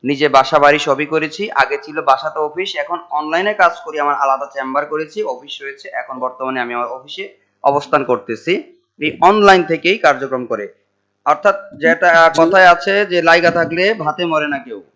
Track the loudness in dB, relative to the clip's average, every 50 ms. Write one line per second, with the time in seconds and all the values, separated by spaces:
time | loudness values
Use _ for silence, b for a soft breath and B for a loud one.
0 | -4 -4 -2 0 0 4 4 4 4 4 2 4 6 6 4 4 2 0 -2 -2
1 | -2 -2 -2 -2 -2 -4 -6 -8 -8 -4 0 0 0 0 -2 -8 -8 -8 -10 -6
2 | 0 0 0 0 0 -8 -6 -4 -6 -4 -4 -6 -8 -8 -6 -8 -6 -6 -8 -10
3 | -10 -8 -6 -6 -6 -2 -4 -2 -2 -2 0 2 0 0 0 -2 -14 -12 -6 -4
4 | -2 -2 0 0 0 0 0 -2 -2 -10 -8 -10 -8 -4 -4 -4 -4 -4 -6 -8
5 | -8 -8 -8 -8 -6 -6 -8 -10 -12 -18 -18 -14 -14 -16 -16 -16 -18 -12 -10 -10
6 | -10 -10 -10 -8 -8 -8 -8 -8 -8 -6 -6 -6 -6 -6 -6 -6 -6 -6 -8 -12
7 | -14 -18 -16 -16 -16 -16 _ _ _ _ _ _ -2 0 0 0 -4 -2 -2 -2
8 | 0 0 -4 -4 -4 -8 -12 -10 -4 -4 -4 -4 -6 -12 _ _ _ _ _ _
9 | -8 -8 -4 2 2 2 4 6 6 6 6 4 4 0 -2 -2 0 -2 -2 2
10 | 2 2 2 2 -2 -6 -6 -6 -6 -6 -6 -8 -8 -10 _ _ _ _ _ _
11 | _ _ _ _ _ -2 -2 2 2 0 0 0 -4 -16 -16 -4 0 0 0 2
12 | 2 4 6 6 6 4 4 4 2 4 6 6 8 8 6 4 2 -2 0 0
13 | 0 0 -2 0 2 4 4 4 4 2 0 0 -2 -2 -2 -2 0 -2 -2 -2
14 | -4 -6 -4 -4 -4 -2 -2 -2 -2 -2 -6 -8 -8 -12 -16 -16 -16 _ _